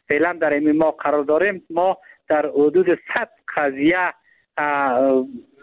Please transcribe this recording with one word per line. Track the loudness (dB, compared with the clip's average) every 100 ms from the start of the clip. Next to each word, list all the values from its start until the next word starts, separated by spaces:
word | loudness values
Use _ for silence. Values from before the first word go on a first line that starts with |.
| _
فعلاً | -2 0 0
در | -2
این | 0 0 2
ما | 0
قرار | 0 -2 0
داریم، | 0 0 0 -4 -6
ما | -2 -2 -2 -10 _ _
در | -2 0
حدود | 2 2 4 2
صد | 0 -2 -6 -6 _ -8 -4
قضیه، | -4 0 0 0 -2 -6 _ _ _ -6
اه، | -2 0 0 2 2 2 -2 -10 -20 _